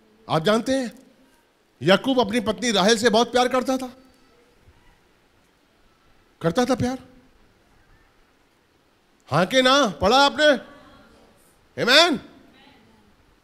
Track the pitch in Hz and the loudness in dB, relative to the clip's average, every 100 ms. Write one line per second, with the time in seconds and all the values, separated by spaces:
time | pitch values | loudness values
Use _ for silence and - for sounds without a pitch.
0 | _ _ - 151 165 220 240 269 240 - | _ _ -8 -4 -2 -2 -2 -6 -6 -12
1 | _ _ _ _ _ _ _ _ 143 196 | _ _ _ _ _ _ _ _ 0 0
2 | 262 269 196 240 208 214 240 196 185 226 | 2 -2 -2 -2 -4 -4 -2 0 2 2
3 | 233 208 233 240 247 254 247 262 254 - | 2 0 0 0 0 -2 -2 -4 -8 -16
4 | _ _ _ _ _ _ _ _ _ _ | _ _ _ _ _ _ _ _ _ _
5 | _ _ _ _ _ _ _ _ _ _ | _ _ _ _ _ _ _ _ _ _
6 | _ _ _ _ 165 170 247 254 247 262 | _ _ _ _ -6 -2 -2 -2 -4 -8
7 | - - _ _ _ _ _ _ _ _ | -14 -20 _ _ _ _ _ _ _ _
8 | _ _ _ _ _ _ _ _ _ _ | _ _ _ _ _ _ _ _ _ _
9 | _ _ - 143 185 262 254 277 254 160 | _ _ -6 -2 0 2 2 2 0 -2
10 | 185 262 277 240 302 254 - - - - | 2 4 2 2 2 2 -4 -20 -20 -20
11 | - _ _ _ _ _ _ - 180 277 | -20 _ _ _ _ _ _ -6 0 2
12 | 349 247 - - _ _ _ _ _ _ | 2 0 -10 -20 _ _ _ _ _ _
13 | _ _ _ _ | _ _ _ _